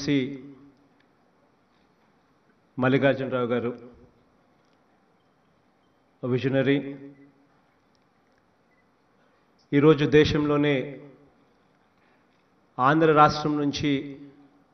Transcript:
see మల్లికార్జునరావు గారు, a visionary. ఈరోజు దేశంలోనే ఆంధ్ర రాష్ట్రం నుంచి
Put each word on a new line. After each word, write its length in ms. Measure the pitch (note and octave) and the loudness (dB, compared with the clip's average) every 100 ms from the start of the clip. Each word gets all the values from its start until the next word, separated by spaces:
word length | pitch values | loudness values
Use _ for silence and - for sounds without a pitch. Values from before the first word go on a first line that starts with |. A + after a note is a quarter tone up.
| - | -2
see 300 | C#3 B2+ C3+ C3+ - - _ _ _ _ _ _ _ _ _ _ _ _ _ _ _ _ _ _ _ _ - | -4 -4 -10 -18 -20 -20 _ _ _ _ _ _ _ _ _ _ _ _ _ _ _ _ _ _ _ _ -4
మల్లికార్జునరావు 680 | B2+ C#3 C#3 C3 C3 B2+ A#2+ | 0 2 2 0 -4 -4 -2
గారు, 320 | B2 A#2 B2 - - - _ _ _ _ _ _ _ _ _ _ _ _ _ _ _ _ _ _ _ _ _ B2+ | -4 -4 -10 -18 -20 -20 _ _ _ _ _ _ _ _ _ _ _ _ _ _ _ _ _ _ _ _ _ -6
a 80 | |
visionary. 600 | B2 C3 C3+ C3 C#3 C#3 - - - - _ _ _ _ _ _ _ _ _ _ _ _ _ _ _ _ _ _ _ _ _ _ _ _ | -4 0 0 0 0 -4 -16 -20 -20 -20 _ _ _ _ _ _ _ _ _ _ _ _ _ _ _ _ _ _ _ _ _ _ _ _
ఈరోజు 320 | C#3+ D3+ D3 | 4 4 4
దేశంలోనే 960 | D3 D3+ D3 D#3 D3 D3 D3 C3+ C#3+ C3+ C#3+ - _ _ _ _ _ _ _ _ _ _ _ _ _ _ _ - | 4 4 4 0 0 0 0 -2 -4 -14 -20 -20 _ _ _ _ _ _ _ _ _ _ _ _ _ _ _ -2
ఆంధ్ర 340 | B2+ D#3 D#3+ | 2 4 4
రాష్ట్రం 460 | D3+ D3+ D3+ D3+ D3 | 6 4 4 -4 -4
నుంచి 640 | C#3+ C#3 D3 C#3 C#3+ C#3 - - _ _ _ | -4 -4 -4 -4 -6 -18 -20 -20 _ _ _